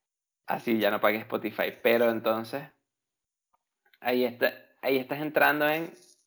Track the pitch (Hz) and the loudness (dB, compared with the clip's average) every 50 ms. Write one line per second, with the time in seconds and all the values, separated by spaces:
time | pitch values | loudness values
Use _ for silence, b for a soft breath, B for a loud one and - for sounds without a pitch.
0 | _ _ _ _ _ _ _ _ _ - - - - 120 113 110 104 101 107 104 | _ _ _ _ _ _ _ _ _ -6 -6 -4 -2 -2 0 2 2 0 2 2
1 | - 107 107 110 113 - - 107 - 107 - - - - - - - 120 117 120 | 2 2 0 0 -4 -6 -6 -6 -6 -6 -4 -2 -4 -4 -4 0 2 2 4 4
2 | 120 117 113 110 110 113 110 113 113 - - 139 151 - - _ _ _ _ _ | 4 2 2 0 0 0 0 0 -2 -6 -8 -10 -12 -12 -18 _ _ _ _ _
3 | _ _ _ _ _ _ _ _ _ _ _ _ _ _ _ _ _ _ _ _ | _ _ _ _ _ _ _ _ _ _ _ _ _ _ _ _ _ _ _ _
4 | - 120 127 123 127 120 120 120 131 - - - - _ _ _ - 127 135 131 | -2 0 2 2 2 0 0 0 0 -2 -2 -4 -10 _ _ _ -2 0 0 0
5 | 127 - 143 143 151 151 151 147 143 143 147 151 147 151 151 160 165 165 - - | -2 -4 -6 -6 -6 -2 2 4 4 4 4 2 2 0 0 0 -4 -8 -12 -16
6 | - - _ _ _ | -20 -20 _ _ _